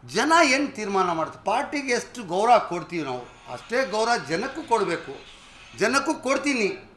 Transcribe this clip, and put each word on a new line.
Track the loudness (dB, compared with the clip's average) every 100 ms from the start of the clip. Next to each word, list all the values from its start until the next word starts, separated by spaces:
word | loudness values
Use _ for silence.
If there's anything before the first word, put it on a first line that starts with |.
| -4
ಜನ | -2 4 6
ಏನು | 6 4 0 -4
ತೀರ್ಮಾನ | -2 0 2
ಮಾಡ್ತಾರೆ, | 0 -4 -4
ಪಾರ್ಟಿಗೆ | -2 0 0 -4 0
ಎಷ್ಟು | -2 -2 -12
ಗೌರವ | -4 0 6 6 4
ಕೊಡ್ತೀವಿ | -6 -6 -6
ನಾವು, | -4 -6 -10 -18 -14
ಅಷ್ಟೇ | -14 -4 -2 -2
ಗೌರವ | 0 0 0 0
ಜನಕ್ಕೂ | -4 -4 -8
ಕೊಡಬೇಕು. | -2 0 0 -2 -6 -14 -16 -20 -20 -20 -20 -2
ಜನಕ್ಕೂ | 2 2 0
ಕೊಡ್ತೀನಿ. | -4 0 0 0 0 0 -4 -14